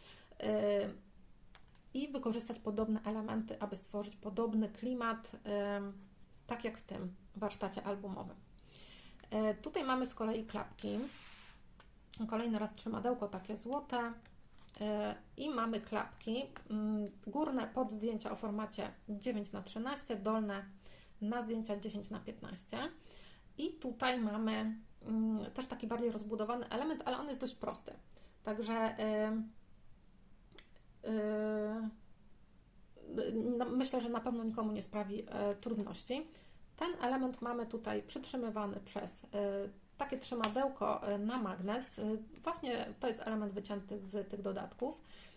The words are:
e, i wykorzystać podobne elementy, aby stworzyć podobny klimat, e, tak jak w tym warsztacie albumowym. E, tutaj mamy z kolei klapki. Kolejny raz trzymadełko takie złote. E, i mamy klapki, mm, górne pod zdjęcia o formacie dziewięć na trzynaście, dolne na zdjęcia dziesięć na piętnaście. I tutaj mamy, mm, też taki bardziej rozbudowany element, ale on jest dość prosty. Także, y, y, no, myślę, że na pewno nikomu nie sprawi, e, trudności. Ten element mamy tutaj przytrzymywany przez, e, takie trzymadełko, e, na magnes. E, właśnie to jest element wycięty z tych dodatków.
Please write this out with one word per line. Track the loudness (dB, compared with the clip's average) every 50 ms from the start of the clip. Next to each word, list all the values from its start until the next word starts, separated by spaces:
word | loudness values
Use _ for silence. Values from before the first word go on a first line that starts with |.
| -18 -18 -18 -20 -18 -18 -10 -2
e, | 2 4 4 6 6 8 6 6 6 2 -2 -8 -14 -18 -20 -20 -20 -20 -20 -20 -18 -20 -18 -20 -20 -20 -20 -20 -16 -4 0
i | 0 0
wykorzystać | 0 0 0 2 2 2 2 0 -2 -4 -2
podobne | -2 0 2 2 4 4 4 2 2
elementy, | 0 0 0 0 0 0 0 0 0 -2 -2
aby | -2 -2 -2
stworzyć | -6 -6 -4 -2 -2 -2 -2 -8
podobny | -8 -6 -2 2 2 2 6 6 4 4 4
klimat, | 0 -2 -2 0 0 2 2 2 0 0 -4 -12 -14 -8 -2
e, | 0 2 2 2 2 2 0 -2 -4 -8 -10 -14 -16 -18 -18 -20 -18 -18 -16 -6
tak | -6 -6 -2 -2
jak | -4 -4
w | -4 -10
tym | -6 -4 -4 -4 -4 -6 -8 -16 -12 -6
warsztacie | -2 -2 -2 0 -2 -4 -2 -2 -2 -2
albumowym. | -2 -2 -2 -2 -6 -6 -6 -6 -8 -10 -12 -16 -20 -20 -20 -20 -18 -18 -18 -16 -16 -18 -18 -18 -18 -18 -18 -8 -2
E, | 0 4 4 4 2
tutaj | 2 -4 -2 0 2 4
mamy | 4 4 4 2
z | 0 0
kolei | 0 0 2 2 0 -2
klapki. | -2 -2 -4 -4 -4 -8 -6 -4 -2 0 0 -2 -4 -6 -12 -14 -14 -16 -16 -16 -18 -18 -18 -20 -20 -20 -20 -20 -20 -20 -20 -20 -16 -6 -4 -2
Kolejny | 0 2 2 2 2 2 2
raz | 2 0 -2
trzymadełko | -4 -4 -2 -2 2 4 4 4 4 2
takie | 0 0 -4 -4 -4 -4
złote. | -4 -2 0 0 0 0 2 2 2 2 2 -2 -6 -12 -18 -18 -18 -18 -18 -18 -18 -18 -16 -4 0
E, | 2 2 4 4 2 2 0 -4 -8 -14 -6
i | -2 -2 0
mamy | 2 4 4 4 2 0
klapki, | 0 0 0 0 0 0 -6 -6 -2 0 0 0 0 -2 -8 -14 -6 -2
mm, | 0 2 4 4 4 2 2 0 -4 -6 -8
górne | -2 2 2 2 4 4 2 0
pod | 2 2 2 2 2
zdjęcia | 2 0 0 2 0 0 -2 -2
o | -4
formacie | -2 -2 0 0 0 -2 -2 -2 -4 -4 -4 -6 -10 -6 -6
dziewięć | -6 -2 0 0 0 0 -2 -2
na | -6 -6
trzynaście, | -6 -4 -4 -2 -2 -2 -2 -4 -4 -4 -4
dolne | 0 2 2 4 4 2 2 0 -2 -4 -8 -14 -16 -16 -18 -18 -18 -18 -18 -8 -4
na | -2 0 2 0 0
zdjęcia | 0 0 0 0 0 -2
dziesięć | 0 0 -2 -2 -2 -4 -4
na | -6 -6
piętnaście. | -6 -8 -8 -8 -8 -10 -10 -10 -8 -6 -4 -2 -2 -4 -6 -10 -18 -16 -16 -16 -16 -16 -18 -20 -20 -14 -6
I | -2 -2 -2
tutaj | -2 -2 -4 -4 -2 2 2 4 4 4
mamy, | 4 2 2 2 2 2 2 2 2 0 -2 -4 -8 -16 -16 -10
mm, | -2 0 2 4 4 4 4 2 0 -2
też | -2 -4 -4
taki | -4 -4 -4 0
bardziej | 0 2 2 2 2
rozbudowany | 2 0 -2 -2 0 2 2 2 2 0 0 0
element, | 0 2 2 2 0 0 2
ale | 0 0
on | 0 0
jest | -2 -2 -2
dość | -2 -4 -2
prosty. | -2 -4 -4 -4 -4 -8 -12 -12 -12 -16 -18 -18 -18 -18 -20 -18 -8 -2
Także, | -2 0 0 2 2 4 4 4 4 4 4
y, | 2 4 6 4 4 4 4 2 0 -2 -6 -14 -16 -18 -20 -18 -16 -18 -18 -18 -18 -20 -20 -20 -20 -20 -20 -20 -20 -18 -18 -18 -18 -18 -20 -20 -20 -20 -18 -8 -2 0
y, | 2 4 4 4 4 4 4 4 4 4 2 2 2 0 0 -2 -4 -6 -16 -18 -18 -18 -18 -18 -18 -18 -18 -20 -20 -20 -20 -20 -20 -20 -20 -20 -18 -14 -10 -2 0 2 2 4 4 4 4 4 4
no, | 4 4
myślę, | 4 6 4 4 6 4 2
że | 2 2
na | 2 2
pewno | 2 2 2 2 2
nikomu | 0 2 2 2 2
nie | 2 0 -2
sprawi, | -2 0 0 0 0 0 -2 -2
e, | -2 0 2 4 4 2
trudności. | 2 0 0 2 2 2 0 -4 -8 -2 -2 -2 -2 -2 -4 -10 -18 -18 -18 -18 -18 -18 -16 -4
Ten | -2 0 0 0 2
element | 2 4 4 4 4 2 2 0
mamy | -2 0 0 0 0
tutaj | -2 -2 -2 0 0 0 0 0
przytrzymywany | -2 -8 -6 -6 -2 -2 0 0 0 0 0 0 0 -2 -4
przez, | -6 -4 -4 -4 -4 -4 -6 -10 -12
e, | -4 0 2 2 4 2 2 -2 -2 -6 -12 -20 -16 -4
takie | -4 -2 -2 -2
trzymadełko, | -4 -2 -2 2 4 4 4 6 4 4 4 2 2 4 4 4 2 2
e, | 2 2
na | 2 2 2 2
magnes. | 2 2 0 0 0 0 0 0 0 -2 -4 -4 -2
E, | 0 0 0 0 -2 -8 -12 -4 -2
właśnie | -2 -2 0 0 0 0 0 0 -2 -2 0
to | 0
jest | 0 0 0
element | 0 0 0 2 0 0 -2
wycięty | -4 -2 -2 -2 -4 -2 -4 -6 -6 -4
z | -2 -2 -2 0 0
tych | -4 -2
dodatków. | 0 0 0 0 -4 -6 -2 0 0 0 0 -4 -12 -16 -16 -16 -16 -18 -18